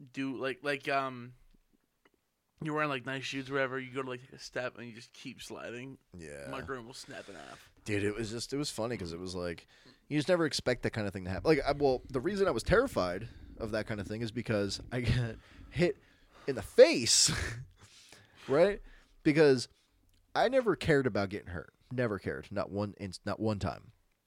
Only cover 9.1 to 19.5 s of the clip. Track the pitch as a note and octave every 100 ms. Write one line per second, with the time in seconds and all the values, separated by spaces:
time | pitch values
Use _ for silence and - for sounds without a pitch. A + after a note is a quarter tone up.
9.1 | E2+ F#2 F2+ F2 E2 - - - - -
10.1 | D3 C#3 F3 D#3 - - B2 A2+ A2+ G2+
11.1 | G2 F2+ F#2 D3+ D3 C3 C#3+ C#3 B2+ -
12.1 | B2+ D3+ G3+ F#3+ A#2 - G3 C4 - F2+
13.1 | F#2 A#2 - - - A2 A2 G#2 G#2+ G2
14.1 | A2 A#2 A#2 G#2+ G#2+ G2+ - - B2+ A#2
15.1 | B2 A#2 A2 - - - C#3+ F3 - _
16.1 | _ _ - - A#2+ - - D#4 G3+ A2+
17.1 | - - - - - - - - - -
18.1 | - - - - C#3 G3 G3+ - - _
19.1 | _ D#3+ D3 D3